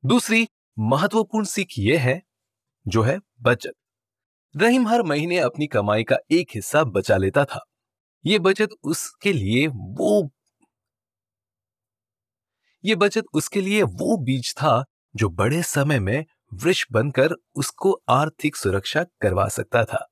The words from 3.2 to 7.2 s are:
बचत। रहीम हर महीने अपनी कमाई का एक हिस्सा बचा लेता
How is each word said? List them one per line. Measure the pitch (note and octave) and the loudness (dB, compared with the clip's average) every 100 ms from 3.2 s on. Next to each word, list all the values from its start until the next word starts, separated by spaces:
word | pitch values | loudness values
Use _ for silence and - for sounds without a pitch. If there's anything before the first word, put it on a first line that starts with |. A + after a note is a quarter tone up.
| _ _ | _ _
बचत। | A#2+ A#2+ - - _ _ _ _ _ _ _ C#3+ | -2 -2 -4 -16 _ _ _ _ _ _ _ 0
रहीम | A3 B3+ A3+ | 2 4 4
हर | A#3+ | 2
महीने | F#3 D3 E3 F3 | 2 0 0 0
अपनी | C3 - D3 | -2 -2 -2
कमाई | A2 G2+ G#2+ | -2 0 0
का | A2 C3 - | 0 -2 2
एक | E3 E3+ | 0 0
हिस्सा | A2+ - D3 | -8 -2 0
बचा | D3+ F#2+ - | 0 -2 0
लेता | F#2+ | 0